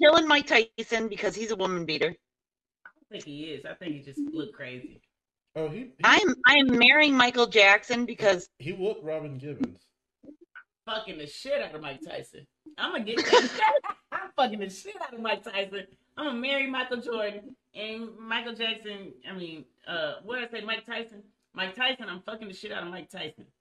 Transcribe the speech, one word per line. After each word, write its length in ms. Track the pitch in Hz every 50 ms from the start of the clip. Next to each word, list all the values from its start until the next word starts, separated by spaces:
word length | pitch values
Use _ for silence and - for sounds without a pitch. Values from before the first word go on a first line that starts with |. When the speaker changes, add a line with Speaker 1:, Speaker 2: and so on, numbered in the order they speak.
Speaker 1:
killing 280 | 320 294 311 339 330 311
Mike 180 | 302 294 285
Tyson 640 | - 311 233 226 226 _ - 226 - 233 220 226 220
because 260 | 202 180 - 202 175
he's 160 | 202 226 214
a 60 | 220
woman 280 | 190 190 185 185 175 170
beater. 240 | 156 156 - 139 160 175 - _ _ _ _ _ _ _ _ _ _ _ _ -
Speaker 2:
I 20 | -
don't 200 | _ _ _ _
think 140 | 214 185 -
he 200 | 156 143 147 151
is. 200 | 160 151 - -
I 100 | 156 160
think 200 | - 185 170 151
he 60 | 143
just 200 | 131 139 135 302 285 294 311
looked 220 | - 143 139 -
crazy. 460 | - 139 127 127 123 123 - - - _ _ _ _ _ _ _ _ _ _ -
Speaker 3:
Oh, 120 | 156 160 151
he, 100 | 151 208
he 140 | 262 - - - 160
Speaker 1:
I'm, 300 | 220 269 339 415 359 247 - -
I 80 | - 285
am 220 | 294 277 262 247 233
marrying 360 | 240 247 269 302 302 294 277
Michael 300 | 262 247 247 247 247 240
Jackson 600 | 220 180 220 202 196 202 208 - - 247 240 240
because 420 | 233 233 - 214 202 190 175 - - _ -
Speaker 3:
he 140 | 127 151 196
whooped 300 | 196 185 208 214 - -
Robin 340 | 156 156 156 147 147 135 127
Givens. 420 | 131 147 143 - 135 - 92 - _ _ _ _ _ _ _ _ - - 294 - 339 _ - - - _ _ _ _
Speaker 2:
Fucking 320 | - 220 220 214 202 175 156
the 80 | 147
shit 340 | 147 - - - 262 285 - -
out 120 | 175 151
of 60 | 156
Mike 200 | 156 151 262 262 311
Tyson. 420 | - - - - - - 156 143 _ _ _ _ 311 - -
I'm 140 | 214 294 370
gonna 120 | 302 220
get 200 | 202 233 - 320
that. 240 | - - 480 - 240 - - 427 427 - 554 - 403 -
<laughs> 160 | - _ _ -
I'm 180 | 359 381 381 -
fucking 220 | - 269 233 208 214
the 80 | 202 190
shit 260 | - - - 392 427 381
out 140 | 339 277 240
of 60 | 226
Mike 220 | 226 220 214 - -
Tyson. 420 | 233 196 196 196 190 196 202 190 - _ _ _ _ _
I'm 100 | - 294
gonna 120 | 302 247 233
marry 280 | 247 269 277 277 269 269
Michael 300 | 262 254 254 254 254 240
Jordan 540 | - 233 233 220 214 208 202 208 202 - - - _ _ _
and 340 | - 208 220 220 226 226 220 - 208
Michael 360 | 226 226 226 233 233 240 233
Jackson. 580 | 214 233 226 226 - - 214 202 196 196 175 - - - 147
I 40 | 190
mean, 300 | 185 175 165 160 156 143 - _ _ _
uh, 280 | - 170 165 156 147 135 - 180
what 120 | 202 240 254
did 80 | 240 233
I 20 | 233 220
say? 40 | 208
Mike 200 | 214 226 220 220
Tyson? 360 | - 233 226 226 226 214 202 208 _ _ _ _ _ _
Mike 200 | 185 185 185 185
Tyson, 320 | 226 254 262 262 254 233 196
I'm 120 | 175 185 -
fucking 260 | - 220 220 226 202
the 60 | 190
shit 180 | - - 208 -
out 100 | 196 180
of 80 | 175
Mike 200 | 180 180 156 -
Tyson. 360 | - 185 165 151 - - - _ _ _